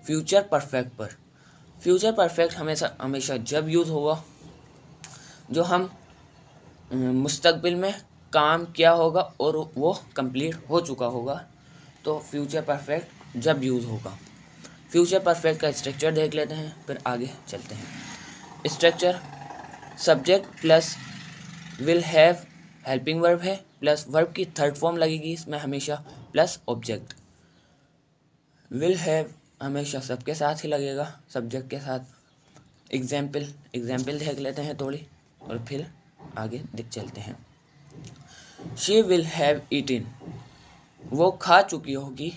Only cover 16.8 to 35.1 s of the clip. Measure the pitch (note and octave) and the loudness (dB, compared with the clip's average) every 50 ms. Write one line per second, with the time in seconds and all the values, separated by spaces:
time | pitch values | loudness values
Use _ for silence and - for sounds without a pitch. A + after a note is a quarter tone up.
16.8 | - - C#3 - - - B2+ A#2+ B2 C3 - - - - - G2 - - G#2+ G#2+ | -10 -10 -10 -6 -4 -4 -2 -2 -4 -6 -8 -14 -16 -12 -12 -12 -12 -12 -14 -14
17.8 | - - - - - - - - - - - - - - - - - D3+ D#3 - | -12 -14 -14 -14 -14 -14 -16 -16 -16 -18 -20 -20 -20 -20 -18 -6 -6 -6 -2 6
18.8 | - E3 E3 E3 F3 F3+ F3+ F3+ - - - - - - - - - - - - | 6 6 6 6 2 2 2 0 -4 -14 -16 -16 -16 -16 -14 -16 -16 -16 -16 -18
19.8 | - - - - - - D#3+ C#3+ C3 D#3 F3+ G3 F#3+ - - - - D#3+ D#3+ D#3+ | -18 -18 -12 -2 4 4 4 4 6 4 4 4 4 0 -16 -4 4 6 6 6
20.8 | D#3+ - - - - - - - - - - - - - - - - - - - | 6 2 -6 -10 -12 -14 -14 -16 -16 -16 -18 -18 -18 -18 -18 -18 -18 -18 -12 -6
21.8 | B2+ D3+ E3+ F3 E3 D#3+ E3 D#3+ D#3 E3+ F3 E3+ - - - - - - - - | 0 2 4 4 2 4 8 8 8 8 8 4 -4 -16 -20 -20 -20 -20 -20 -16
22.8 | - C3 C3 C3 B2+ D3 D#3 E3 E3+ E3+ F3 F3 F3 F#3 G3 F#3+ - _ _ _ | -4 -2 -2 -2 0 0 0 4 6 6 4 4 2 -4 -4 -4 -8 _ _ _
23.8 | - C#3+ D3+ D3 - - C3 D#3+ E3 E3+ - - F#3+ - - - D3 D3 C#3+ - | 2 2 2 2 0 0 2 2 2 2 2 -4 -6 -6 -2 0 0 0 0 0
24.8 | - E3 E3+ E3+ E3 D#3+ D#3+ D#3+ D3+ D#3+ E3 D#3+ - - D3+ D3 D3 C#3 C#3 C#3+ | -2 -2 2 2 2 0 0 -2 -4 -6 -8 -8 -8 -8 -8 -6 -6 -4 -6 -6
25.8 | C#3 - D3 D3 D3+ - - - - - - C3+ D#3+ F3+ - - _ - A#2+ A2+ | -4 -6 -6 -6 -8 -16 -20 -20 -20 -4 2 2 2 2 2 -8 _ -6 -6 -6
26.8 | A2+ A#2 A2 G2+ - - - _ _ _ _ _ _ _ _ _ _ _ _ _ | -4 -8 -8 -8 -8 -16 -20 _ _ _ _ _ _ _ _ _ _ _ _ _
27.8 | _ _ _ _ _ _ _ _ _ _ _ _ _ _ _ _ _ _ - B2 | _ _ _ _ _ _ _ _ _ _ _ _ _ _ _ _ _ _ -6 -2
28.8 | D3 E3+ F#3+ F3 D#3+ - D#3 D#3+ D#3 D#3 - _ _ _ _ _ - C#3 C#3 C#3+ | 2 2 2 2 2 0 0 0 0 -2 -8 _ _ _ _ _ -6 -4 -4 -4
29.8 | C#3+ C#3+ - C3+ B2+ - B2+ B2 B2 - D3+ D#3+ D3+ D3 D#3 D#3 - D#3+ D3+ C#3+ | -4 -4 -6 -8 -6 -6 -8 -6 -4 -6 -4 -2 0 -2 -2 -2 -4 -4 -2 -2
30.8 | C#3 C#3 C3+ C#3 D3 D#3+ - - _ _ - C3+ A#2 A#2 A#2 C3 B2+ C3 - C#3 | -2 -4 -4 -6 -6 -8 -10 -18 _ _ -8 -8 -8 -6 -8 -8 -8 -8 -12 -10
31.8 | C#3 C#3 C3 B2+ B2+ - - _ _ _ _ _ _ _ _ - _ _ _ _ | -8 -6 -8 -8 -8 -12 -20 _ _ _ _ _ _ _ _ -20 _ _ _ _
32.8 | _ _ - C3 B2+ B2 C#3+ C#3+ C#3+ C#3+ C#3+ D3 C#3+ C#3+ - - - _ _ B2+ | _ _ -6 -6 -4 -2 -2 -2 -4 -2 -4 -6 -8 -8 -12 -18 -20 _ _ -8
33.8 | A#2+ A#2 B2+ B2+ C3 B2+ C#3+ D3 D3+ D#3 C#3+ C3 C#3 C3+ C3+ C#3+ C#3+ D3+ C#3+ - | -6 -4 -4 -4 -4 -4 -6 -6 -4 -6 -6 -4 -6 -6 -6 -6 -6 -6 -6 -6
34.8 | C#3 C3+ C#3 D3+ D#3 - | -6 -6 -6 -8 -12 -16